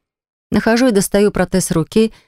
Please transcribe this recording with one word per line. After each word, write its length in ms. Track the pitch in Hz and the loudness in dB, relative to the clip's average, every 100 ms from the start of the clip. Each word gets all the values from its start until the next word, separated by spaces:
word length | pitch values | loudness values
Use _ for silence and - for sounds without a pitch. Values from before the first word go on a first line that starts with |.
| _ _ _ _ _ | _ _ _ _ _
Нахожу 380 | 202 226 233 262 | -2 0 2 2
и 40 | |
достаю 380 | 202 - 202 202 | 0 0 0 0
протез 400 | - 180 185 - | 0 -2 -2 -2
руки 420 | 165 156 214 220 - | -4 0 0 0 -4